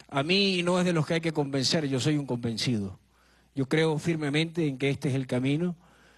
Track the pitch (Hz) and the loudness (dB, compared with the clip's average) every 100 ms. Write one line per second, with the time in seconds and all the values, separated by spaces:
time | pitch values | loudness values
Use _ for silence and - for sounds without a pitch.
0 | - 139 151 196 196 180 175 180 180 165 | -6 -4 0 2 2 2 2 2 2 2
1 | 147 165 165 156 139 135 123 170 143 131 | 2 0 0 -2 0 0 0 0 0 0
2 | 143 151 135 120 120 110 131 110 98 - | 2 0 0 -2 -2 -2 0 0 -2 -8
3 | _ _ _ _ _ 135 131 156 160 151 | _ _ _ _ _ -6 0 2 2 0
4 | 165 160 147 151 165 165 151 131 139 139 | -2 -2 0 0 0 0 -2 0 -2 0
5 | 147 131 127 123 131 151 180 170 - - | -2 -2 -2 0 0 0 -2 -4 -12 -20
6 | - | -20